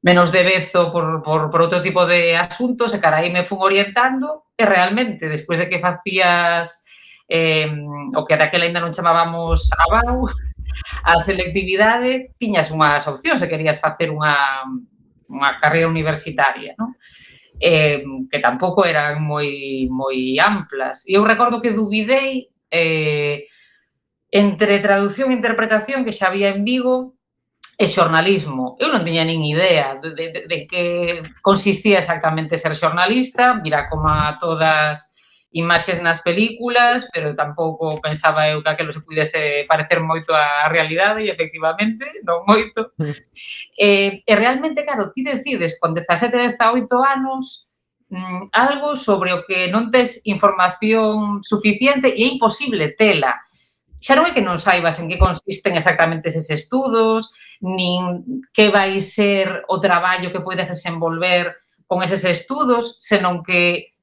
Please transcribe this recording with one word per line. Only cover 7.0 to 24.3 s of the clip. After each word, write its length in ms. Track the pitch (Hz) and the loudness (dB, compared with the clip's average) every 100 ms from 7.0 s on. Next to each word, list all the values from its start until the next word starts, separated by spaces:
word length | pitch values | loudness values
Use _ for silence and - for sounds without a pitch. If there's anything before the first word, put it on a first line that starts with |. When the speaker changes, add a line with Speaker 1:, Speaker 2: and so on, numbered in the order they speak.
| - - _ | -20 -20 _
Speaker 1:
eh, 400 | 165 160 156 156 151 - 147 139 147 | 0 2 2 0 -4 -8 -10 -4 -4
o 80 | |
que 160 | 156 156 | 2 2
daquela 240 | 151 175 | 4 2
aínda 160 | 170 170 | 0 -2
non 160 | 170 160 | -4 -2
chamábamos 800 | 170 165 170 165 170 160 - - | 2 2 2 -2 -2 0 0 0
abau, 480 | 165 214 240 254 240 - - - - - - - | 2 2 0 -2 -4 -6 -10 -12 -10 -10 -10 -6
a 160 | - 165 | 2 2
selectividade, 1120 | 160 190 180 170 190 190 214 240 247 262 262 _ | 2 -2 -2 -4 -2 2 2 2 0 -4 -6 _
tiñas 320 | 233 190 156 | -2 0 0
unhas 320 | 156 151 147 | 2 2 2
opcións 400 | 147 135 330 302 | -2 -4 -2 0
se 60 | 175 | 0
querías 240 | 160 156 151 | -2 -2 0
facer 320 | 156 151 165 | -2 -2 -4
unha, 560 | 151 151 143 139 135 131 127 123 _ _ _ _ | -2 0 2 0 -2 -6 -10 -12 _ _ _ _
unha 320 | 131 139 - | -2 -2 0
carreira 240 | 151 165 | 0 2
universitaria, 880 | 165 165 156 151 - 156 139 - - - | 2 0 -2 -4 -4 0 0 0 -12 -10
non? 160 | 233 254 _ - - - _ - | -10 -10 _ -20 -20 -20 _ -2
Eh, 480 | 170 160 151 147 143 135 131 | 2 4 4 0 -6 -10 -8
que 80 | 147 | -2
tampouco 480 | 123 127 180 208 | -2 0 -2 0
eran 400 | 180 151 147 147 | 2 2 -2 -2
moi, 640 | 151 147 147 139 139 135 127 | -4 -2 -4 -6 -8 -4 -4
moi 480 | 127 135 131 127 131 | -4 -4 -2 -2 2
amplas. 720 | 190 202 156 135 131 131 - | 2 2 -4 -8 -8 -8 0
E 80 | 196 | 2
eu 80 | |
recordo 400 | 214 214 240 233 | 4 4 2 0
que 80 | 240 | -2
dubidei, 800 | 214 208 214 214 269 269 262 - _ _ | -2 -2 -2 0 0 0 -6 -10 _ _
eh, 800 | 165 165 160 151 147 147 147 147 _ _ _ _ _ _ _ | 0 0 0 -2 -2 -2 -4 -10 _ _ _ _ _ _ _
entre 480 | _ | _